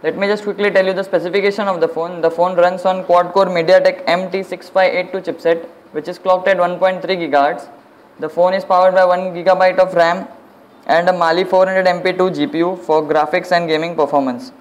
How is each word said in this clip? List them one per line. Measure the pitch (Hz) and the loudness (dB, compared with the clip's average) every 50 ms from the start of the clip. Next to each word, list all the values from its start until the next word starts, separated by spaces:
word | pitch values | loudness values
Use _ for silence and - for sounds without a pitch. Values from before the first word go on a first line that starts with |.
Let | - 160 160 160 | -4 -4 -2 -2
me | 196 196 | -2 -2
just | 208 208 208 | -2 -2 -4
quickly | 208 196 - 208 208 | -8 -6 -2 -2 2
tell | 180 190 190 | 2 2 2
you | 185 190 | 2 -2
the | 180 196 | -4 -4
specification | 190 - 170 165 180 170 202 196 202 196 214 208 196 | -2 -2 -2 -2 0 -2 0 0 0 -2 -2 -4 -4
of | 185 170 | 0 0
the | 156 160 | -2 -2
phone. | 165 160 165 175 180 175 | -2 -4 -6 -6 -6 -2
The | 160 165 | -2 -2
phone | 160 - 175 185 180 | 0 2 0 0 2
runs | 170 175 180 185 185 180 | 2 2 2 2 0 -2
on | 190 185 185 180 | -2 -2 -2 0
quad-core | - 175 175 175 175 - 196 196 185 | 2 2 2 2 2 2 0 0 2
MediaTek | 180 170 165 160 185 185 185 190 185 - - - | 0 -2 2 4 4 6 6 4 0 0 -4 -2
M | 165 175 190 185 | -2 -2 -2 -4
T | 180 196 190 | -6 -8 -8
six | 185 190 185 - - | -8 -12 -14 -14 -4
five | - 190 190 180 - | 0 2 2 2 0
eight | 180 180 185 | -2 -6 -6
two | - 190 | -8 -8
chipset, | 180 170 165 - - 165 165 165 - - - - _ - | -6 -8 -10 -4 0 -2 -2 -2 -4 -14 -20 -20 _ -12
which | - 151 151 180 | -10 -10 -8 -8
is | 180 - | -12 -8
clocked | - 185 185 180 185 196 | 0 0 0 0 2 0
at | 196 175 | 0 0
one | 175 175 180 175 | 0 -2 -2 0
point | 180 190 185 185 | 0 -2 -2 -2
three | - 165 190 180 | -4 -6 -4 -4
gigahertz. | 170 147 135 143 139 147 - - - - - - _ _ _ _ _ _ _ _ | -4 -2 0 2 2 2 0 -4 -12 -18 -20 -20 _ _ _ _ _ _ _ _
The | 151 156 | -12 -8
phone | - 165 175 180 190 | -2 0 0 2 0
is | 196 185 | -2 -2
powered | - 190 180 185 185 180 | 0 2 4 4 4 4
by | 190 185 | 4 4
one | 180 180 180 185 185 175 | 4 2 0 -2 -6 -8
gigabyte | 175 170 185 185 185 185 185 180 185 | -2 0 0 2 4 4 2 4 2
of | 185 180 170 | 0 2 4
ram | 170 170 165 175 190 196 - - - - - - - - _ _ - - | 2 2 2 2 -2 -6 -12 -16 -20 -20 -20 -20 -20 -20 _ _ -20 -4
and | - - 165 175 180 | 0 0 2 2 2
a | |
Mali | 180 175 170 165 165 175 190 | 2 2 2 0 2 0 0
four | 185 - 185 190 | 2 4 2 2
hundred | 185 190 190 185 | 4 2 2 2
M | 180 175 175 | 2 0 0
P | 160 185 180 | -2 -4 0
two | 180 180 185 | 2 0 0
G | 170 143 147 139 | 0 -2 -4 -2
P | - 160 | -2 -2
U | 165 175 185 180 | -2 -2 -2 -6
for | - - 156 156 156 | -2 0 0 0 0
graphics | 147 160 156 151 156 - 180 175 - | 0 0 0 0 0 -2 -4 -2 0
and | 185 170 170 165 | -2 -2 0 0
gaming | 156 156 160 170 170 | -2 -2 -2 -4 -2
performance. | 160 151 139 - 143 135 131 123 120 - - - - | -2 -2 0 2 0 0 0 -4 -6 -10 -16 -20 -20